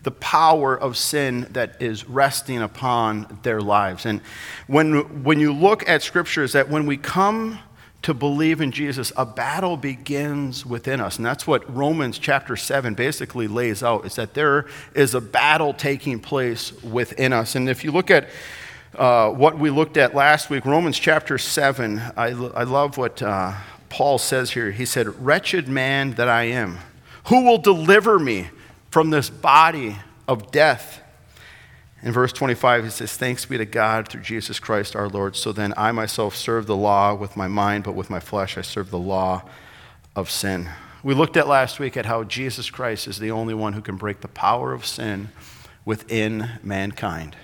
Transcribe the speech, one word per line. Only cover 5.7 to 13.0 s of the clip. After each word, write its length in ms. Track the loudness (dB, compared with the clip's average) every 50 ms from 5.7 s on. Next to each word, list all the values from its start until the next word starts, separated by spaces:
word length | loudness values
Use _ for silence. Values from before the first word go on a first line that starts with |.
| 4 4 2
at 160 | 2 2 2
Scripture, 400 | 2 0 -2 -2 -2 0 0 0
is 120 | 0 2 2
that 160 | 2 2 2
when 160 | 0 -2 0
we 100 | 0 -2
come 640 | -2 -4 -4 0 2 2 2 2 0 -4 -6 -8 -10 -16 -20 -20 -20 -20 -20 _ _
to 120 | -4 -4 -2
believe 460 | 0 0 0 0 2 2 2 2 2
in 120 | 0 -4
Jesus, 400 | -2 -2 -4 -4 -4 -4 -6 -6 -2
a 100 | -4 -4
battle 500 | -4 -4 -6 -4 -4 -2 -2 -2 -2 -2
begins 880 | -2 -4 -8 -8 -8 -8 -6 -4 -4 -2 -4 -4 -4 -4 -6 -6 -10 -8
within 360 | -8 -8 -6 -4 -4 -2 -2
us. 180 | -2 -4 -4 -4
And 80 | -4
that's 200 | -4 -4 -4 0
what 260 | 0 0 0 0 -4
Romans 460 | -4 -2 0 0 0 0 -2 -4 -4 -6
chapter 380 | -2 0 0 0 0 -4 -8
seven 380 | -6 -4 -2 -2 -2 0 -2 -2
basically 540 | -2